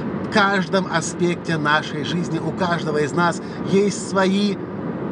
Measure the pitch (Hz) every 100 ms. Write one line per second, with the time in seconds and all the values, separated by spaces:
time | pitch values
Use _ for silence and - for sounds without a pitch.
0 | - - - 220 196 196 165 190 180 170
1 | - - 175 170 - 160 147 151 - 156
2 | 131 170 - 160 160 - 175 165 151 151
3 | 147 170 175 156 - - - 196 202 -
4 | - 190 190 196 208 185 - - - -
5 | -